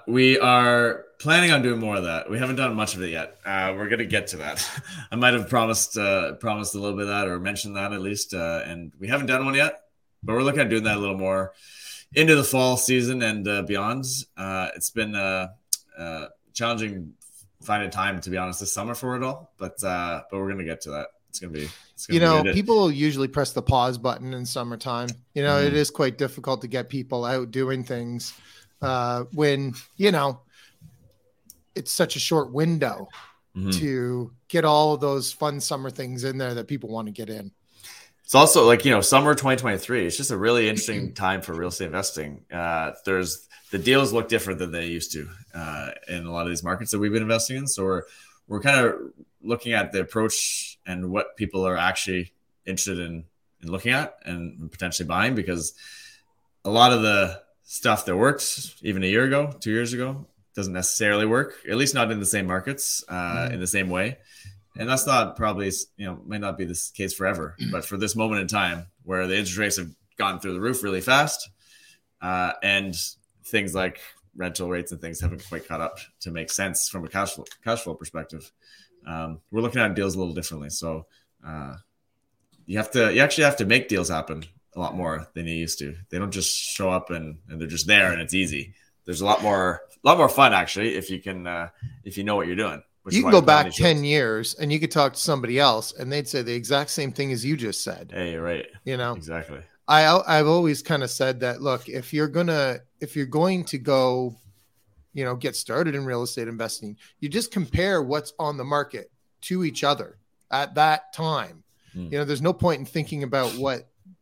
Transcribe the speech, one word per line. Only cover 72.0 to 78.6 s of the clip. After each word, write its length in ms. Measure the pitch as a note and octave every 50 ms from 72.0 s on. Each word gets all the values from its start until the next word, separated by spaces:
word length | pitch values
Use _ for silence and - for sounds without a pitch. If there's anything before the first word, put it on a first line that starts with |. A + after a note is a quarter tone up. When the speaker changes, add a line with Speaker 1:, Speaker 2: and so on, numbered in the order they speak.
| _ _ _ -
Speaker 1:
uh, 320 | F2 F2+ F#2 F2+ F2+ F2 - -
and 340 | - G2+ G2 G2 G2 G2 F2 E2 - - - _ _ _ _ _ -
things 300 | - - A2 G2+ F#2 E2
like 240 | F#2+ F#2 F2+ - - - - - _ _ _ -
rental 340 | - F2+ F2 - - F#2 F2
rates 220 | F2+ F2 F2 -
and 100 | F2+ D#2+
things 180 | E2 E2+ E2 -
haven't 280 | F2 E2+ F2 E2+ - -
quite 180 | F2 E2 -
caught 140 | - E2+ D#2+
up 180 | E2 D#2+ - - - - _ -
to 120 | - F2+
make 200 | E2 E2 D#2+ -
sense 380 | - - G2 F#2+ F2 - - -
from 160 | - F#2 E2
a 20 |
cash 260 | D#2+ - G2 G2+ F#2+ -
flow, 120 | - - - - _ -
cash 180 | A2+ A#2 A#2
flow 140 | - - D#2+
perspective. 560 | - D#2+ - - D#2+ D2+ - D#2 C#2+ - - _ _